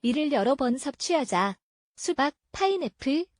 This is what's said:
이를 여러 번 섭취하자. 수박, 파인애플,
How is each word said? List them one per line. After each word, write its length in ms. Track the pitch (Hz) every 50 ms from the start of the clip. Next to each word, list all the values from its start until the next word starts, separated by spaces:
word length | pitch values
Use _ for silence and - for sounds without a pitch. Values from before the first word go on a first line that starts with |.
이를 300 | - 240 247 302 302 285
여러 220 | 285 208 202 247 277
번 240 | 277 262 240 247 269
섭취하자. 800 | - 285 - - - - 349 302 247 - 196 175 196 196 185 - _ _ _ _ _ _ _
수박, 380 | - - 359 339 - 277 294 - _ _ _
파인애플, 760 | - - 392 392 392 370 294 208 - _ - 269 285 330 370 - _